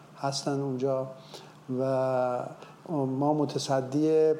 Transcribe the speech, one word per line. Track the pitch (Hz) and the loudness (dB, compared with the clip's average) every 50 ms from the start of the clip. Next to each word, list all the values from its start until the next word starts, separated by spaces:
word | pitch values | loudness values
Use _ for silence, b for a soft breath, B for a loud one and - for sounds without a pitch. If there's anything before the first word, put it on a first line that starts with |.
| B B B - | B B B -6
هستن | 139 139 139 - - 147 139 139 | -4 -4 -4 -4 -4 -2 -2 -2
اونجا | 139 139 127 123 135 135 135 131 131 131 B B B B B B B B B B - - 127 127 | -2 -2 -2 -2 0 0 0 -2 -2 -6 B B B B B B B B B B -8 -6 -2 -2
و | 131 135 131 131 131 131 131 127 127 123 123 123 - - - B B B B - - - | 0 0 2 2 2 2 2 2 0 0 -2 -4 -6 -8 -10 B B B B -16 -8 -4
ما | 165 143 135 131 131 135 143 147 151 | -2 0 0 0 0 2 2 2 4
متصدی | 151 147 139 - 147 - - 135 135 127 123 135 151 156 156 156 156 156 156 156 | 2 2 0 -2 -4 -2 0 0 0 0 0 0 2 2 4 6 6 6 4 4